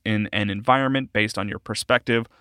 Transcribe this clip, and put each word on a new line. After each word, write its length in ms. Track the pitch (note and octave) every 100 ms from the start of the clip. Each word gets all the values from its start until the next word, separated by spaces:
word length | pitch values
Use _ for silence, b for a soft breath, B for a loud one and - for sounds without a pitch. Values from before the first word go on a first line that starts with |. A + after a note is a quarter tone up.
| A2
in 240 | G#2+ G#2+
an 180 | G#2 G2+
environment 640 | G2+ A2+ C3 C3+ C3+ C3
based 260 | G#2+ G#2+ -
on 120 | G2+
your 100 | -
perspective. 640 | - G#2+ - B2 - A#2 A2+ _